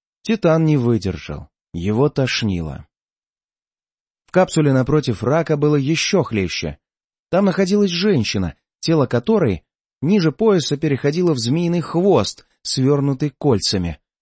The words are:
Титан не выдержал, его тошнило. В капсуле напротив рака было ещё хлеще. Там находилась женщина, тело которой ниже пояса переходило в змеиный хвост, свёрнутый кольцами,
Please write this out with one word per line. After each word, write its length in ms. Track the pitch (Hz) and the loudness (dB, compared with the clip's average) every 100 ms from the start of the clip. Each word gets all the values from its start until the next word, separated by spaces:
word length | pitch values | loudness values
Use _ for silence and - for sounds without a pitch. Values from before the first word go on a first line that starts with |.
| _ _ | _ _
Титан 420 | - 220 175 160 160 | -4 0 2 2 4
не 100 | 151 | 2
выдержал, 720 | 120 117 95 80 - 73 - _ _ | 2 0 -2 -6 -8 -14 -16 _ _
его 380 | 85 90 107 147 | -8 -4 0 0
тошнило. 800 | 147 131 - 110 90 80 69 - _ _ _ _ _ _ _ _ _ _ _ _ _ _ | 0 -2 -2 -2 -4 -6 -10 -16 _ _ _ _ _ _ _ _ _ _ _ _ _ _
В 60 | |
капсуле 420 | 185 185 - 151 | 0 2 2 2
напротив 500 | 131 123 156 139 107 | 2 2 0 -2 -4
рака 320 | 110 156 156 151 | -2 -2 0 0
было 200 | 147 151 | 0 0
ещё 480 | 135 160 - 196 | 0 -2 0 -2
хлеще. 560 | 131 110 92 - 82 76 _ _ _ _ _ | 0 -2 -2 -4 -8 -10 _ _ _ _ _
Там 160 | 170 202 | 0 2
находилась 460 | 180 190 208 202 | 2 2 2 0
женщина, 640 | 170 202 175 107 104 87 - _ _ | 0 0 0 0 -2 -4 -8 _ _
тело 280 | - 160 127 | 0 0 2
которой 560 | 120 - 220 147 87 - _ _ _ | 0 0 2 2 -2 -8 _ _ _
ниже 300 | 143 208 160 | 0 2 2
пояса 460 | 135 220 190 143 143 | 0 2 2 0 -2
переходило 560 | 156 135 143 156 180 | -2 -2 -2 0 0
в 60 | 143 | 0
змеиный 420 | 113 156 175 175 | 0 -2 0 -2
хвост, 640 | 151 165 196 160 98 - _ _ | -2 0 2 2 0 -6 _ _
свёрнутый 720 | - - 131 143 139 131 147 | -8 0 2 2 0 -2 -4
кольцами, 680 | - 147 107 - 98 87 78 _ _ | -2 0 0 0 -2 -4 -8 _ _